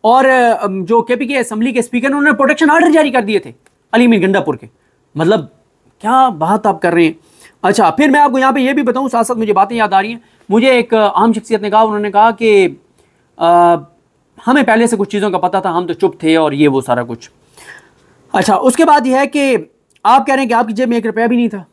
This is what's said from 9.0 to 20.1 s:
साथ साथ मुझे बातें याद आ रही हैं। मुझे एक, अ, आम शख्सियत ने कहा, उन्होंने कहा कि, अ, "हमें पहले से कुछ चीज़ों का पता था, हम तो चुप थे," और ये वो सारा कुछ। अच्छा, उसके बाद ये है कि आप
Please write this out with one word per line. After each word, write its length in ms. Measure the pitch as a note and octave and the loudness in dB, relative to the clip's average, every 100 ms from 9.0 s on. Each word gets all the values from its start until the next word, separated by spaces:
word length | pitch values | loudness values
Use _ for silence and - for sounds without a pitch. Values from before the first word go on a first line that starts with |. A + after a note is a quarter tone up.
| C4+ | -2
साथ 140 | A#3+ | -4
साथ 120 | A3+ A#3+ | -4 -4
मुझे 180 | A3 | -2
बातें 220 | F#3+ G3 A#3 | 0 0 0
याद 180 | G#3+ | 0
आ 60 | F#3+ | 0
रही 120 | G#3 | -2
हैं। 100 | A#3 _ _ _ | -10 _ _ _
मुझे 260 | G#3 C4 B3 | 0 2 2
एक, 160 | A#3 | 0
अ, 40 | A3+ | 0
आम 360 | G#3 - A3 | 2 2 0
शख्सियत 280 | A3 - A3 | 0 -4 -6
ने 80 | G#3 | 0
कहा, 140 | G#3 | 0
उन्होंने 280 | A3 G#3 G#3 | 0 -2 -2
कहा 200 | G3 A3+ | 2 2
कि, 500 | G#3+ A3+ G3+ F3+ C#3 _ _ _ _ _ _ | 2 2 2 2 -2 _ _ _ _ _ _
अ, 380 | E3 F3 F3 E3+ C#3+ _ _ _ _ _ - | 0 4 4 2 -4 _ _ _ _ _ -2
"हमें 200 | C#4 A#3+ | 0 2
पहले 220 | A3+ A#3 | 2 0
से 100 | A3+ | -2
कुछ 140 | G3 | -4
चीज़ों 200 | G#3 G3+ | -4 -4
का 60 | F3+ | -2
पता 240 | F3+ F#3+ | -2 -2
था, 80 | F#3 | -4
हम 160 | E3+ F3+ | -4 -6
तो 80 | |
चुप 240 | E3+ F#3+ - | -2 -4 -2
थे," 120 | D#3+ D#3+ | 0 0
और 180 | D#3 | 0
ये 140 | C#3 D3 | 0 0
वो 140 | C3+ | 0
सारा 220 | B2+ B2 | -2 -4
कुछ। 260 | A#2+ A#2 - _ _ - - - _ _ _ _ _ - | -4 -10 -16 _ _ -20 -20 -20 _ _ _ _ _ -4
अच्छा, 200 | F#3 G3 | 0 2
उसके 300 | C4 B3 D#4+ | 0 2 2
बाद 220 | D4 C4 | 2 2
ये 100 | C4 | -2
है 100 | C#4 | 0
कि 440 | D4 C#4 A#3 - _ _ _ | -2 0 -2 -4 _ _ _
आप 220 | G#3 | 2